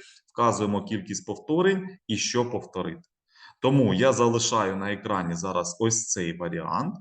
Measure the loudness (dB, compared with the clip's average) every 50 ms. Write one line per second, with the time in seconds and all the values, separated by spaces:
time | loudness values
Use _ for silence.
0 | -10 -20 -20 -20 _ _ _ 2 4 4 4 2 0 0 0 -2 -2 -4 -4 -6
1 | -6 -6 -8 -8 -8 -8 -10 -10 -4 -2 0 2 4 2 2 0 -4 -8 -14 -14
2 | _ -6 -4 -4 -2 -2 0 0 0 0 -2 -6 -8 -8 -6 -6 -6 -6 -6 -10
3 | -14 _ _ _ _ _ _ _ -20 -20 -12 _ 2 4 4 6 4 4 4 4
4 | 4 4 4 4 4 4 4 2 0 2 2 2 2 0 -2 -2 -4 -4 -6 -6
5 | -4 -4 -2 -2 -2 -2 -4 -4 -4 -2 -2 -2 -2 -4 -2 0 2 2 2 0
6 | -2 -4 -4 -2 -2 -4 -4 -4 -6 -6 -4 -4 -4 -2 -2 -2 -2 -4 -6 -8